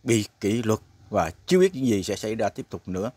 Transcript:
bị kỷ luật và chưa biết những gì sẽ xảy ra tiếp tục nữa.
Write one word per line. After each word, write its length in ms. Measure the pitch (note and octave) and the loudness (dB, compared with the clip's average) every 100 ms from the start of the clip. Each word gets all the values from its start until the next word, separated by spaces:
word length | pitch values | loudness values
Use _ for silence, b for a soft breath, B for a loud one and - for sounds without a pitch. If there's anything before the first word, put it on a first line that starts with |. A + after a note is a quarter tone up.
bị 220 | C3 A2+ G#2 _ | 2 0 0 _
kỷ 220 | G2+ A2+ | -2 0
luật 180 | G#2+ G#2+ _ _ - | 0 -2 _ _ -4
và 200 | G2+ E2 - - | -2 -2 -4 0
chưa 140 | F3+ | 4
biết 140 | F#3+ | 4
những 120 | F3+ C3 | 2 0
gì 160 | G2+ | 0
sẽ 140 | F#2 G2 | -2 -6
xảy 180 | A2 | -4
ra 140 | A2+ G2+ | -2 -2
tiếp 180 | - C3 | -4 -12
tục 180 | F#2 - | -12 -8
nữa. 220 | F2+ A2 | -6 -6